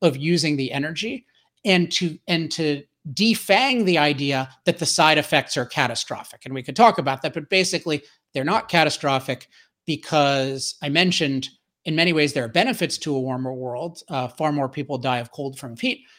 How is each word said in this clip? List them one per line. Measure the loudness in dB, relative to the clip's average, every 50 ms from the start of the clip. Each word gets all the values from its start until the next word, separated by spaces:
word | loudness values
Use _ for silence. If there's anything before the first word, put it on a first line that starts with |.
| 0
of | 0 0
using | 2 0 0 0 2 2 0 0
the | 0 -2 -2
energy | -2 -4 -4 -4 -6 -6 -8 -8 -8 -10 _ _ _ _ _ _ _ _ 0
and | 2 4 4 4 2 0
to, | -2 -2 -2 -4 -6 -4
and | -4 -2 -2 -2 -4
to | -4 -2 -2 -2 -2 -4 -8 _ _ _ -14 -10 -2
defang | 2 2 2 2 2 2 2 2 2 4 2 0 0 2
the | 2 4
idea | 4 4 2 2 0 -2 -2 -2 -2 -4 -6 -10 _ -2
that | 0 0
the | 0 -2
side | -2 2 4 6 6 6
effects | 4 2 2 2 2 2 0 -4
are | -4 -4
catastrophic. | -4 -2 -2 -2 -2 -2 -6 -6 -8 -10 -12 -12 -18 -20 -18 -14
And | -10 -10
we | -10
could | -10 -8 4
talk | 6 6 6 6 4
about | -2 -2 -2 -2 -4
that, | -6 -6
but | -6 -6 0
basically | 2 2 2 2 -2 -4 -2 -2 -4 -4 -6 _ _ _ _ _ -6
they're | -4 -2
not | 0 0 -2 -2 2
catastrophic | 4 4 4 4 2 -2 -2 0 0 0 -2 -4 -8 -8 -8 _ _ _ _ _ _ _ -8
because | -6 -6 -6 -4 0 2 4 4 4 2 0 -2 -2 -4 -6 -6 -8 -8 -8 -6
I | 0
mentioned | 2 4 4 4 2 0 0 -2 -2 -4 -6 -8 _ _ _ _ _ _ -6
in | -4 0
many | 2 2 2 4
ways | 2 2 0 0
there | -4 -4
are |
benefits | 0 0 2 2 2 0 -2 -2 -4 -4 -6
to | -4 -4 -2
a | -2
warmer | -2 -4 -4 -4 -6 -6 -6
world. | -8 -8 -6 -6 -6 -8 -10 -10 -14 -14
Uh, | -8 -6 -4 -4
far | -6 -4 -2 -2 0
more | 0 0 -2 -2
people | -4 -8 -6 -6 -6 -4
die | -2 -2 -2
of | -2 -4 -8
cold | -10 -8 -8 -8 -8
from | -10 -14 -14 -10
heat. | -4 -4 -4 -4 -4 _ _ _